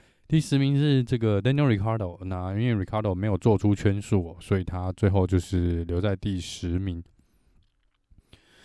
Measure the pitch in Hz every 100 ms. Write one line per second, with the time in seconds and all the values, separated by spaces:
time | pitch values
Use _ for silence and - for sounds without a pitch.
0 | _ _ - 160 - 139 139 139 147 135
1 | 120 123 110 101 110 143 143 104 107 113
2 | 92 87 92 92 92 101 123 110 90 107
3 | 107 90 107 92 120 101 104 101 104 101
4 | - 101 85 - - 98 90 90 92 90
5 | 101 95 92 92 - 90 87 85 85 87
6 | 101 95 101 95 - - 90 90 98 85
7 | - _ _ _ _ _ _ _ _ _
8 | _ - _ - _ _